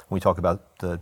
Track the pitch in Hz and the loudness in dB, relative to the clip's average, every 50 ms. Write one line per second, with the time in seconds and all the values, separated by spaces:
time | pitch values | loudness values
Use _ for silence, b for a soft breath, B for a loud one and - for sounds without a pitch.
0 | B - - 95 - 101 90 87 87 87 87 87 - _ _ - - 90 85 85 | B -6 -6 0 2 2 2 2 2 0 0 0 -4 _ _ -8 -6 -6 -6 -6